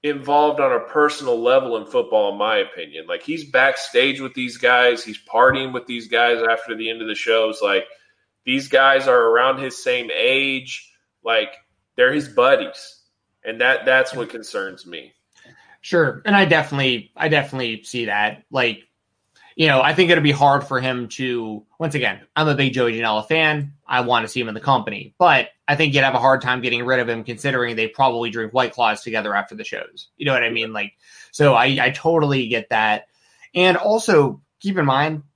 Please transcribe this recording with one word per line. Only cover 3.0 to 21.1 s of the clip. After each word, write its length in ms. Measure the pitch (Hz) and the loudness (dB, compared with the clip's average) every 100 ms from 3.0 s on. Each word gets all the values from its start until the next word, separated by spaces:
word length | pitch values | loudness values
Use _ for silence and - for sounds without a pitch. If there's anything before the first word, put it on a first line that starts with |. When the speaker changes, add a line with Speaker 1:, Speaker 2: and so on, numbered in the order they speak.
| 80 | -10
Speaker 1:
Like, 140 | 87 | -10
he's 280 | - 160 143 | -6 -10 -2
backstage 720 | 131 135 131 - 120 135 135 | 2 2 0 -2 2 2 -2
with 140 | 131 | -10
these 240 | 131 123 117 | -8 -10 -2
guys. 440 | 123 123 123 117 | 2 4 4 2
He's 160 | 110 107 | -6 -16
partying 540 | _ 117 131 135 131 | _ 2 4 2 -4
with 140 | 127 123 | -8 -8
these 220 | 120 113 | -12 -4
guys 340 | 117 117 117 113 | 0 2 2 0
after 280 | 113 117 110 | -2 -4 -8
the 140 | 113 | -8
end 100 | 117 | -8
of 80 | 110 | -8
the 60 | |
shows. 460 | 107 117 113 110 107 | -6 0 0 0 -2
Like, 240 | 101 98 - - _ _ _ _ | -2 -2 -4 -18 _ _ _ _
these 240 | - 131 135 | -4 -4 0
guys 400 | 135 135 135 135 | 4 4 4 4
are 100 | 123 | 4
around 440 | 113 117 131 135 | 4 4 2 0
his 200 | 131 - | -6 -8
same 280 | 131 123 120 | -4 -4 -4
age. 800 | 80 117 135 139 135 127 - _ _ _ _ | -2 0 0 -2 -6 -8 -16 _ _ _ _
Like, 300 | 113 113 107 - _ _ _ - | -2 -2 -2 -10 _ _ _ 0
they're 160 | 127 | 2
his 160 | 147 143 | 2 -2
buddies. 720 | - 127 139 92 - - _ _ _ _ _ | 2 4 4 0 -12 -20 _ _ _ _ _
And 200 | 113 113 | -14 -2
that, 240 | 123 127 117 | 0 2 2
that's 280 | 131 131 | 2 2
what 140 | - 110 | -4 -10
concerns 580 | 117 104 104 95 92 87 | -10 -10 -8 -8 -12 -18
me. 280 | 85 67 _ _ _ - _ _ _ | -18 -18 _ _ _ -20 _ _ _
Speaker 2:
Sure. 400 | - 175 147 - - | -2 0 0 -2 2
And 100 | 202 | 2
I 80 | |
definitely, 680 | 185 156 147 139 135 120 - - | 4 2 0 -2 -2 -2 -8 -6
I 120 | 156 | 0
definitely 540 | 151 139 135 120 110 | 0 -2 -6 -6 -8
see 220 | - 123 | -10 -8
that. 400 | 113 104 107 107 _ | -4 -2 -2 -4 _
Like, 360 | 135 120 107 _ _ _ _ _ _ _ - | -2 -2 -4 _ _ _ _ _ _ _ -2
you 120 | 160 | 2
know, 120 | 135 | 4
I 140 | 139 | 2
think 160 | 160 175 | 2 4
it'd 140 | 170 | 4
be 80 | 147 | 2
hard 320 | 139 143 139 | 2 4 2
for 160 | 135 131 | 0 -4
him 280 | 131 123 117 | -4 -6 -8